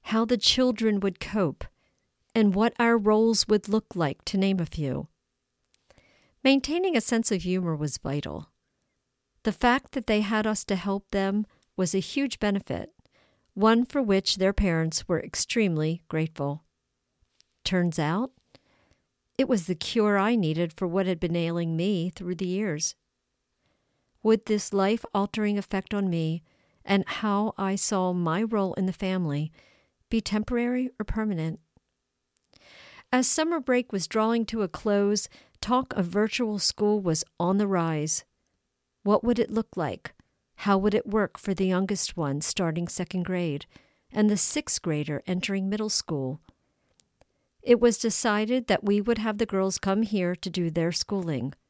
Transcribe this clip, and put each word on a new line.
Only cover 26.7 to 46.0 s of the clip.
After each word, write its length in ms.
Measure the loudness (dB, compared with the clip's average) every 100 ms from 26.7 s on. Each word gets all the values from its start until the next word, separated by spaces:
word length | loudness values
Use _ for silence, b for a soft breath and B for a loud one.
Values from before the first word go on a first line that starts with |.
| _
and 220 | 0 0 0
how 460 | -4 -2 0 -2 -2
I 180 | -4 -2
saw 360 | -2 0 0
my 320 | 0 0 0
role 300 | 0 0 -2
in 120 | -2 -2
the 60 |
family 580 | -2 -4 -2 -2 -2 -4 b b b b b _
be 100 | -4
temporary 680 | -2 -4 -2 -2 -2 -2 -4 -8
or 60 | -6
permanent? 560 | -4 -2 -2 -4 -6 _ _ _ _ _ _ _ _ _ B B B B B B
As 140 | 0 2
summer 340 | 0 0 0
break 320 | 2 0 0
was 160 | -4 -2
drawing 360 | 0 2 0 -2
to 140 | -4
a 60 | -4
close, 600 | -2 0 2 4 0 -2 b b b
talk 320 | 0 0 0
of 140 | -4 -2
virtual 520 | 0 0 0 -2 0
school 400 | -2 0 2 2
was 240 | 0 -2 -4 _
on 200 | 0 2
the 80 | 2
rise. 580 | 2 0 0 -2 -4 -6 _ _ _ _ _ _ _
What 200 | 2 2
would 160 | 2 0
it 120 | 0
look 260 | -2 -4 -6
like? 360 | -6 -6 -12 _ _ _ _ -6
How 220 | 2 2
would 160 | 4
it 140 | 0 0
work 300 | -2 -2 -4
for 160 | -6
the 140 | 0 0
youngest 500 | 0 0 -2 -4 -4
one 240 | -4 -2
starting 480 | -4 -2 -2 -2 -4
second 340 | -6 -6 -4
grade 440 | -2 -2 -2 -4 -10 b b b b
and 180 | 2 2
the 60 | 4
sixth 460 | 2 0 -2 -4
grader 420 | -2 -2 -2 -6 -4
entering 440 | -4 -2 -2 -2
middle 180 | -4 -2
school? 540 | -2